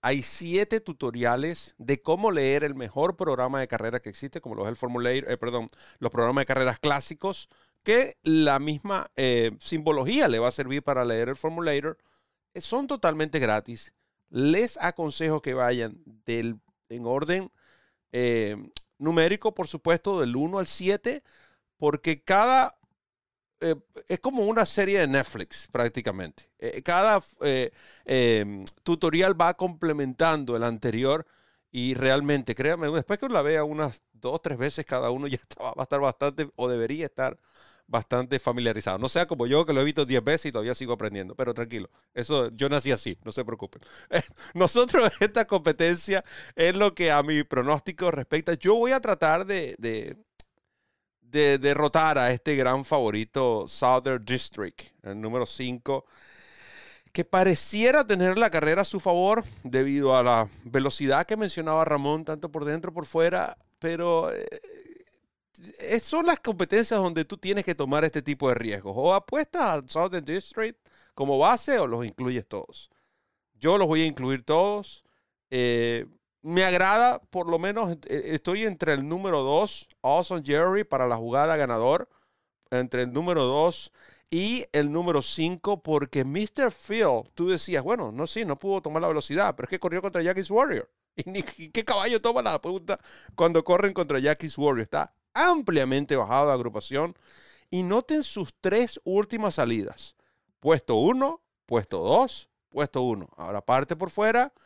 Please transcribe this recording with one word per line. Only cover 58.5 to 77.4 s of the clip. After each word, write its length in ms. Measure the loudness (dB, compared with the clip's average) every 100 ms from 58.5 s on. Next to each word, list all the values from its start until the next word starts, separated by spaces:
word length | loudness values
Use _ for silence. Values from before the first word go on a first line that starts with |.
carrera 320 | 2 2 2
a 20 |
su 160 | 0 -2
favor 440 | 0 2 2 2 -2 -14
debido 500 | -2 0 2 2 4
a 80 | 6
la 260 | 6 4 2 -6
velocidad 640 | -2 0 0 -2 2 2
que 140 | 0 -4
mencionaba 480 | -4 -4 0 0 2
Ramón, 400 | 0 0 -2 -4
tanto 260 | -8 -8
por 140 | -6 -4
dentro 240 | -4 -6
como 60 | -10
por 100 | -4
fuera, 500 | 2 2 2 -4 -8 _ _
pero, 520 | -6 -4 0 0 0
eh, 160 | -4 -8 -12 -18 -20 -20 -20 _ _ _ _ _ -20 -20 -14
es, 240 | -2 -2
son 240 | 0 0 2
las 140 | 2
competencias 600 | -2 -4 2 2 2 2
donde 240 | 2 0
tú 120 | -4 -6
tienes 280 | -2 -2
que 100 | 0
tomar 300 | -2 0 2
este 180 | 2 0
tipo 260 | -4 0 2
de 60 |
riesgos. 380 | 2 -2 -6 -6 0
O 180 | 2
apuestas 480 | 2 0 -4 -4 -2
a 260 | 0 0 -4
Southern 360 | -2 -2 -2
District 540 | -6 -8 -8 -6 -6 -8 _ _ _
como 240 | -6 0 4
base 400 | 6 4 2 2
o 80 | 2
los 180 | -2
incluyes 420 | -4 -4 -4 -4 -6
todos. 440 | -10 -10 -18 -20 _ _ _ _ _ _
Yo 240 | _ 2 4
los 80 | 4
voy 160 | 4
a 40 | 2
incluir 380 | 0 -4 -4
todos. 600 | 0 2 2 -2 -8 -20 _ _ _ _ -6
Eh, 560 | 0 0 2 0 -2 -6 _ _ _
me 220 | -2 2
agrada, 560 | 4 4 4 6 4 2 _
por 180 | -6